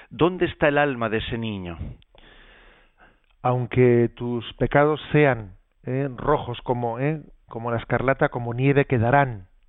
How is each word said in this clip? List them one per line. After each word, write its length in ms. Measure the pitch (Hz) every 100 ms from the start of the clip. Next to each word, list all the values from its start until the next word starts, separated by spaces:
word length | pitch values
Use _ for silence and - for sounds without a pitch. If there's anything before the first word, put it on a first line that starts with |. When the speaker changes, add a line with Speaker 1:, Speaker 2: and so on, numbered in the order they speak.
| -
Speaker 1:
¿Dónde 380 | 117 160 180 170
está 220 | - 156
el 100 | 143
alma 300 | 147 123 113
de 100 | 107
ese 180 | - 117
niño? 400 | 113 101 87 85 - - _ - - - - - - _ _ _ - _ _ _
Speaker 2:
Aunque 640 | 123 123 120 127 123 120 117 -
tus 360 | 120 120 113
pecados 460 | - 120 143 147 147 -
sean, 400 | 151 147 113 101 92 _ _ -
eh, 240 | 131 139 120
rojos 420 | - 147 - 117
como, 340 | - 120 120 117
eh, 220 | 143 156 - - -
como 220 | 117 117
la 80 | 117
escarlata, 520 | - 120 123 135 147
como 260 | 135 117 120
nieve 300 | 135 139 139
quedarán, 640 | 127 113 139 135 107 92 _